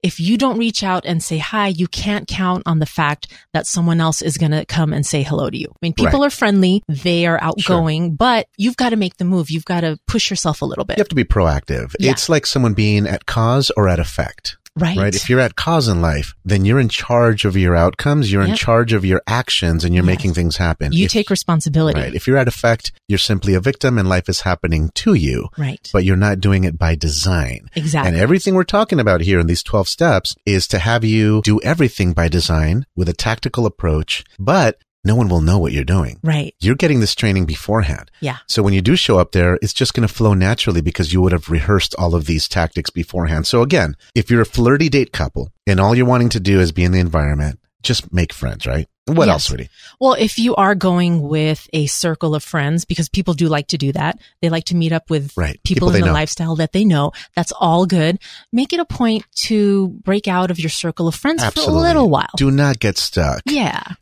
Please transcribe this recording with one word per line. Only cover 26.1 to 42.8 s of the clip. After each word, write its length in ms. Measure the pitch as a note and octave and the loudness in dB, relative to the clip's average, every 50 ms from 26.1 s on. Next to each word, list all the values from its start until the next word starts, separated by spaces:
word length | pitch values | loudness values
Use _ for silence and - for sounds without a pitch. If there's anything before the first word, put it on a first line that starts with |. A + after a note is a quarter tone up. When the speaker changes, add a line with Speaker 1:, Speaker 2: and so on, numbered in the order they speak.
| F#2+ | 2
Speaker 2:
not 240 | F#2 G2+ G#2 G2+ F#2+ | 4 2 2 0 0
doing 240 | F#2 G2+ G2 F#2+ F#2 | 0 2 2 2 2
it 120 | F2 D#2+ | 0 0
by 200 | E2 F2 D#2+ E2 | 0 0 0 0
design. 720 | D2 E2 D#2+ D2 D2+ D2+ F#2+ F2+ E2 C#2+ B1 B1 - - - - | 0 -2 -4 -4 -2 -2 -2 0 -2 -2 -4 -6 -10 -14 -10 -8
Speaker 1:
Exactly. 320 | E3+ D3 D#3+ D3 D#3 - F#3 | -6 -4 -2 -2 0 0 0
Speaker 2:
And 80 | E3+ D#3+ | 2 2
everything 360 | F#3+ F3 F3 F#3+ - G3 F#3+ | 4 4 2 2 2 0 0
we're 80 | F#3 F3+ | 0 0
talking 340 | - - G3+ A3 - G3+ D3+ | 0 0 0 0 2 0 0
about 220 | A#2 G#2+ F#2 E2+ | 2 2 2 2
here 180 | E2+ F#2 G2 F2+ | 2 2 2 2
in 80 | E2+ | 2
these 160 | E2 F2 - | 2 0 -2
twelve 260 | - - - G#2+ F#2+ - | -2 -2 -2 -2 0 -2
steps 460 | - - E3 E3+ B2 F#2 - - - _ _ | -2 0 2 2 2 0 -2 -4 -10 _ _
is 220 | G#2 G2+ F#2+ - | 0 0 0 0
to 140 | - - F#2+ | 0 -2 -2
have 240 | E2 A2+ A#2 A#2+ A2+ | 0 0 0 0 2
you 360 | A2 A2 A2 G#2+ G#2+ G#2+ A2 G#2 | 2 2 2 4 4 2 2 2
do 160 | - G#2+ G#2+ | 2 2 2
everything 520 | - - D#3+ E3+ D3+ B2+ - - G2+ F2+ | 2 -2 0 2 0 0 2 0 0 0
by 140 | E2 D#2+ E2+ E2 | 2 2 0 2
design 580 | E2 F2 - - E2 D#2 D#2 D#2 F2 A#2 C#3 _ _ | 0 0 0 2 0 2 2 2 0 -2 -2 _ _
with 120 | F2 F2+ E2 | -4 -4 -4
a 40 | |
tactical 540 | E2+ - - A#2+ A2+ - - B2+ - - A#2 | -2 -4 -4 -4 -4 -4 -6 -6 -2 -2 -2
approach, 580 | G#2+ - _ - E2+ D#2 D2+ D#2 - - - - _ _ - | -2 -2 _ -2 0 0 0 -2 -4 -6 -8 -8 _ _ -6
but 380 | F#2+ A2 D#3+ G3 D3+ A2+ - _ _ _ _ _ _ | -2 0 2 4 2 2 0 _ _ _ _ _ _
no 80 | G2 G#2+ | 0 2
one 140 | A#2 A#2+ G2 | 2 2 2
will 140 | F2+ E2+ | 2 2
know 160 | D#2 D#2+ F2+ G#2 | 4 4 2 2
what 120 | E2 C#2+ A#1+ | 2 0 -2
you're 100 | C#2+ C2 | -2 -2
doing. 340 | A#1+ F2 G2 D#2 A1 - - | 0 0 0 0 -2 -6 -6
Speaker 1:
Right. 320 | - D#3 D#3 D3+ C#3 - - _ | -2 -2 0 0 -2 -6 -10 _
Speaker 2:
You're 160 | F2+ G2+ B2+ | 0 0 0
getting 240 | C#3 - E3 D3+ B2 | 2 2 2 2 2
this 140 | A2 G2+ - | 2 0 -2
training 300 | - - G#2+ F#2+ F#2+ F2+ | -2 0 0 2 0 0
beforehand. 640 | D#2 D#2 - - - G#2 A2+ F#2+ C#2+ D#2 - - _ _ _ | -2 -4 -6 -4 -2 0 0 0 0 -2 -6 -10 _ _ _
Speaker 1:
Yeah. 160 | - C#3+ B2 - - - | -8 -8 -8 -10 -8 -4
Speaker 2:
So 140 | - - | -2 0
when 100 | G#2 G2+ | 2 2
you 80 | G2 G2 | 2 2
do 160 | - A2 E3 | 2 2 2
show 220 | F3 - - A2+ F#2 | 2 2 2 4 4
up 140 | F2+ - | 2 2
there, 260 | - F#2+ F2 F2 F2+ - | 2 2 2 2 2 0
it's 140 | - G#2+ - | -2 -4 -2
just 180 | - C3 - | -2 -2 -2
gonna 160 | - - A#2 G#2 | 0 -2 -2 -2
flow 240 | - - A2+ G#2+ | 0 0 2 2
naturally 480 | G2+ F#2 F#2 G2 A#2+ - - - F2+ E2+ | 4 4 2 2 0 0 -2 0 0 0
because 320 | D#2 E2+ - - F2+ D2+ | 0 -2 -2 -2 -4 0
you 80 | E2+ F#2 | 2 2
would 120 | F2+ F#2 | 4 4
have 180 | F2 E2+ - - | 2 0 -2 -2
rehearsed 440 | E2 E2 - F2 G#2 F#2+ - - - - | -2 -2 0 2 2 0 0 -2 -4 -2
all 160 | F#2 F2 E2 | -2 0 0
of 100 | F2 D2+ | 0 0
these 240 | D2 E2 D#2+ - - | 0 -2 -2 -2 -4
tactics 400 | - F#2+ E2 E2 _ - | -2 -2 -2 -2 _ -6